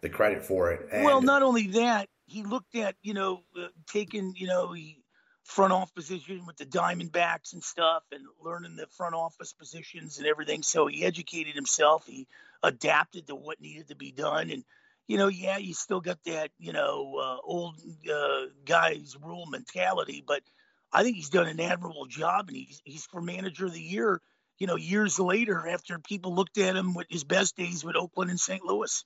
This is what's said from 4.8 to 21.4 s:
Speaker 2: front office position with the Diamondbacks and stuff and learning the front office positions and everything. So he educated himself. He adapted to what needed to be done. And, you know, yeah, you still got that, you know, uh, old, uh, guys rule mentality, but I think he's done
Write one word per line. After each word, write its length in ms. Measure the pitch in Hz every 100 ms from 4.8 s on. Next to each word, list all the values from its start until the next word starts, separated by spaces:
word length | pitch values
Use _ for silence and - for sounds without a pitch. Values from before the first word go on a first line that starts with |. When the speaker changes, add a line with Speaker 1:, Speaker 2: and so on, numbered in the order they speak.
| 156 151 _ _ _ _
Speaker 2:
front 280 | - - 190
office 200 | 185 185
position 520 | - 147 185 151 190 175
with 120 | 165
the 80 | 139
Diamondbacks 880 | 175 175 175 170 170 170 165 -
and 100 | 180
stuff 380 | - - 165 165 _
and 100 | 143 139 _
learning 320 | 160 170 175 165
the 100 | 156
front 260 | _ 175
office 400 | 165 165 _ 170
positions 640 | - 151 165 - 175 160 139
and 80 | 147
everything. 360 | 151 151 151
So 240 | 151 160 143
he 180 | 147 180
educated 480 | 165 170 165 156
himself. 500 | 147 139 - 151 156 -
He 200 | 135 131 - - _
adapted 680 | 165 127 151 151 156 180 156
to 60 |
what 240 | 139 147 156
needed 300 | 151 151 151
to 80 | 143
be 160 | 139
done. 380 | 131 151 151 165
And, 120 | - - _ _ _ -
you 100 | 208
know, 120 | 196
yeah, 280 | 185 190 196
you 160 | 196
still 300 | 165 - 185
got 160 | 175 175 -
that, 240 | 160 156 _
you 160 | 165
know, 420 | 156 143 143 139 139
uh, 200 | 135 127
old, 380 | 156 175 170 160 165 165 -
uh, 340 | 147 143 135 131 _ -
guys 500 | 165 165 151 147 143
rule 240 | 156 175 170
mentality, 760 | 131 123 180 180 185 156 147 135
but 160 | 143 _ _ _ _ _
I 100 | -
think 140 | 226 208
he's 140 | 147
done 180 | 143